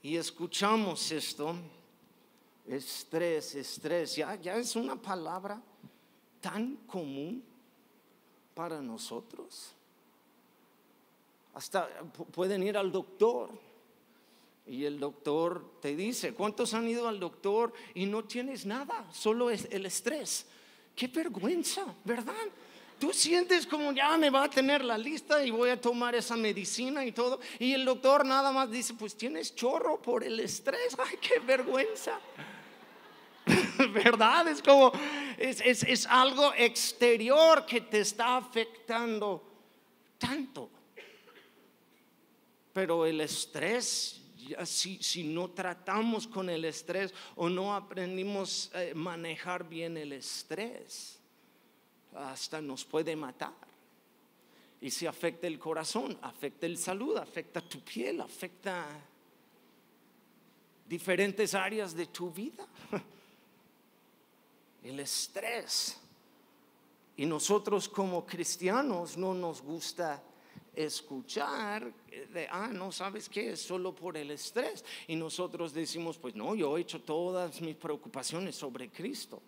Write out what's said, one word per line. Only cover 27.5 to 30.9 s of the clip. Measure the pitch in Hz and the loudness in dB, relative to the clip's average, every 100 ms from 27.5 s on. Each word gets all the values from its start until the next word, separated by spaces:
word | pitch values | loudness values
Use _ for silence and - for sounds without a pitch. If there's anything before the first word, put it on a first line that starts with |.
| - | 0
Y | 247 | 2
el | 269 | 4
doctor | 262 262 262 277 | 4 4 8 8
nada | 269 269 277 | 8 6 6
más | 269 262 | 4 2
dice, | 233 233 | 0 -4
"Pues | 226 214 - | -6 -10 -6
tienes | 233 165 - | -6 -4 -6
chorro | - 233 330 - 311 | 0 0 2 2 0
por | - 220 | 2 0
el | - 226 | 0 -2
estrés". | 202 - - 480 494 | -2 -2 -2 0 -2